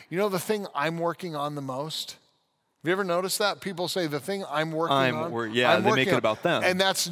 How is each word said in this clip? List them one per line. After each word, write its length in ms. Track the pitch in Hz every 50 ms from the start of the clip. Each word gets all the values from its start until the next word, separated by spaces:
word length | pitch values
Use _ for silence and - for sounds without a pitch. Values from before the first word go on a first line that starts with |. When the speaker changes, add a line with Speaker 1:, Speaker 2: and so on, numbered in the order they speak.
| - -
Speaker 1:
"You 80 | 156
know 120 | 185 214 208
the 100 | 190 175
thing 280 | - - 214 208 196 - -
I'm 240 | 143 147 160 165 165
working 360 | 170 170 160 - 185 170 151
on 200 | 147 143 147 147
the 60 | 143
most?" 560 | 139 135 143 139 151 160 - - - - - _ _ _ _ _ _ _ _ _ _ _ _ _ -
Have 60 | 160
you 20 |
ever 120 | 185 196 196
noticed 360 | 180 170 180 185 196 - -
that? 200 | 208 196 165 135
People 280 | - 190 190 165 180
say, 180 | 160 - 190 170
"The 120 | 151 147 139
thing 260 | 127 190 202 196 185 131
I'm 220 | 143 156 160 160
working 240 | 160 160 165 151 139
Speaker 2:
I'm 200 | 135 135 127 120
Speaker 1:
on, 140 | - - -
Speaker 2:
wor-, 160 | 117 117 117
yeah, 260 | 107 110 120 123 120 175
Speaker 1:
I'm 100 | 185 185
Speaker 2:
they 60 | -
make 20 | -
Speaker 1:
working 100 | 131 131 190
Speaker 2:
it 20 | 143
Speaker 1:
on." 40 | 123
Speaker 2:
about 240 | 113 110 107 - -
them. 200 | 175 151 113 143
Speaker 1:
And 160 | 185 185 185
that's 280 | 190 190 180 - - 170